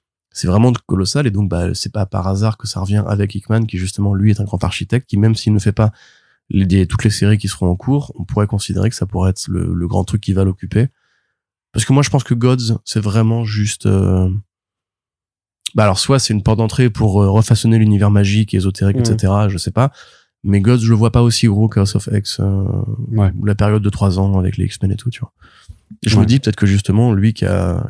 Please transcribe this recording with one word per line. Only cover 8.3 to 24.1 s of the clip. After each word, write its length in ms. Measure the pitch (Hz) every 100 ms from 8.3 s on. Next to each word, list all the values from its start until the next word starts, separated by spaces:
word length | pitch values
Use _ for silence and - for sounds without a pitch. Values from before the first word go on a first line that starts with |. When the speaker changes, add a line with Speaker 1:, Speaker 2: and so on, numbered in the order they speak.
| 104 104
Speaker 1:
considérer 420 | 101 - 92 104
que 60 | -
ça 100 | 98
pourrait 240 | 92 92
être 160 | 92 -
le, 240 | 90 87
le 160 | 87 85
grand 160 | 95
truc 160 | 92 107
qui 140 | -
va 100 | 95
l'occuper. 440 | 95 90 90 101 135 - _ _ _ _ _ _ _
Parce 140 | 110 -
que 80 |
moi, 80 | 135
je 80 | 139
pense 140 | 143
que 100 | -
Gods, 460 | 120 123 127 113 110
c'est 160 | - 110
vraiment 440 | 101 107 113 113
juste, 420 | 110 104 104 - 104
euh... 420 | 98 95 92 92 98 - _ _ _ _ _ _ _ _ _ _ _ -
bah, 100 | 117
alors, 140 | 104 95
soit 200 | - 135
c'est 160 | -
une 80 | 107
porte 160 | 104 110
d'entrée 320 | 110 - 123
pour, 320 | 104 110 98
euh, 80 | 98
refaçonner 480 | 104 - 113 113 113
l'univers 320 | 107 101 101
magique, 420 | 101 98 104 104
ésotérique, 440 | 98 95 95 98 127
Speaker 2:
Mm. 20 |
Speaker 1:
et 40 | 117
cetera, 420 | 107 98 101 104
je 80 | 90
sais 140 | -
pas. 220 | 110 139 - - _ _ _
Mais 160 | 101 101
Gods, 180 | 101 123
je 100 | 113
le 60 |
vois 160 | 110 113
pas 120 | 120
aussi 260 | 120 113 117
gros 200 | 101 110
que 120 | -
House 160 | 98 104
of 120 | -
X, 260 | 104 104 -
euh, 240 | 98 98 98 98 101 107 -
Speaker 2:
Ouais. 220 | 110 98 95
Speaker 1:
ou 80 |
la 120 | 101 101
période 260 | 104 107
de 80 | 101
trois 300 | - 98